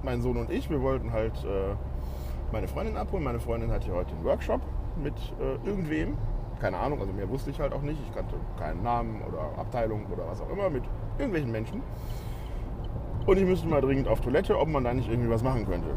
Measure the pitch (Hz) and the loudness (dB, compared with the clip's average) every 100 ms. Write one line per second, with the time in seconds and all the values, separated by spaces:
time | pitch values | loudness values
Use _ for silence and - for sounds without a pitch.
0 | 131 120 123 117 117 165 - 151 131 131 | -2 0 2 0 0 -2 0 0 2 0
1 | - 113 113 110 87 98 95 107 - - | 0 0 0 -2 -2 0 0 -2 -4 -4
2 | - - - - - 110 - 143 226 220 | -4 -6 -4 -4 -2 -2 -2 -2 -2 -2
3 | 170 196 143 120 113 117 117 101 92 90 | -2 0 0 0 0 0 2 2 2 0
4 | 90 76 82 143 - 113 - - - - | -2 -2 0 0 2 0 0 -2 -2 -2
5 | 147 - - - 131 127 120 202 160 156 | -2 -2 -6 -2 -2 -2 -2 -2 0 0
6 | 165 - - - - - 104 92 120 143 | 0 0 0 -2 -4 -2 -2 0 0 0
7 | 98 95 101 131 - 135 143 135 143 151 | -2 -2 -2 -2 -4 -2 -2 0 -2 -2
8 | 120 104 - - - - 78 82 110 120 | -4 -4 -4 -2 -4 -4 -2 0 2 2
9 | 113 107 - 80 78 - 107 127 113 107 | 0 -2 -4 -4 -4 -4 -2 0 2 0
10 | 98 90 82 - - 185 196 139 139 - | -2 -4 -4 -4 -4 0 0 0 -2 -4
11 | - - 277 170 135 113 113 220 - - | -2 -2 0 2 0 -2 -2 -4 -6 -6
12 | - - - - - - - - - - | -6 -4 -4 -6 -4 -4 -4 -4 -4 -4
13 | - - - 190 190 185 175 151 131 135 | -4 0 6 6 6 4 4 4 6 4
14 | 135 113 - 139 190 214 151 147 123 127 | 4 2 4 2 4 4 4 4 2 2
15 | 120 117 117 113 127 123 107 - - | 2 2 4 4 4 2 2 0 0